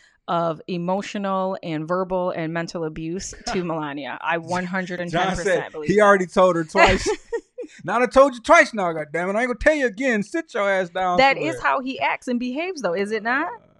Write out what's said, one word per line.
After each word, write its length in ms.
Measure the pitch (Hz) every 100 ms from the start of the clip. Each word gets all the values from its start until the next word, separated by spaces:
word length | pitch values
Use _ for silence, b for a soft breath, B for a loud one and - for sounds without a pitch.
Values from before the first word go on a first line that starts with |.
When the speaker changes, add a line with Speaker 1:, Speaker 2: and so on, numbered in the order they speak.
| b b -
Speaker 1:
of 340 | 170 170 156 -
emotional 880 | 175 175 196 - 208 196 190 185 185
and 240 | 170 156 156
verbal 420 | 180 185 185 180
and 220 | - 160
mental 320 | 170 165 180
abuse 500 | 160 156 160 185 - -
Speaker 2:
<laughs> 60 | -
Speaker 1:
to 160 | 208
Melania. 540 | 175 160 151 143 127 120
I 160 | - 170
one 260 | 160 180
hundred 360 | 180 190 180 180
and 100 | 175
ten 200 | 165 190
percent 140 | 180 190
Speaker 2:
John 160 | 170
said 80 | 120
Speaker 1:
believe 160 | 156 156
Speaker 2:
he 60 | 202
Speaker 1:
that. 60 |
Speaker 2:
already 240 | 208 196 180
told 300 | 196 185 170
her 80 |
twice. 420 | 160 220 220 185 -
Speaker 1:
<laughs> 40 | 415 - 466 - - 370 B
Speaker 2:
Now 160 | 147 220
I 40 | 247
told 280 | 262 277
you 60 | 240
twice 320 | - 330 294
now, 180 | 214 175
goddammit. 420 | 160 151 165 180 208
I 60 |
ain't 60 | 247
gonna 60 |
tell 200 | 240 294
you 120 | 311 247
again. 360 | 190 269 214
Sit 280 | 202 330 320
your 160 | 226 202
ass 220 | 190 175
down 260 | 180 185 180
Speaker 1:
That 180 | 269 262
Speaker 2:
somewhere. 180 | 302
Speaker 1:
is 80 | -
how 180 | 262 277
he 180 | 254 254
acts 280 | - 156 -
and 100 | 240
behaves, 440 | 247 262 359 330
though, 100 | 196
is 200 | 180 202
it 100 | 220
not? 240 | 226 269 349
Speaker 2:
Uh, 100 | 466 _